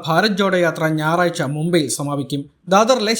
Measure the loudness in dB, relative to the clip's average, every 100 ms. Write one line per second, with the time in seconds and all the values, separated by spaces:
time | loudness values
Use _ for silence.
0 | 0 2 2 2 0 2 0 0 -2 0
1 | 0 2 0 0 -4 -2 0 0 0 -4
2 | -4 -4 -4 -6 -8 _ 0 2 4 2
3 | 0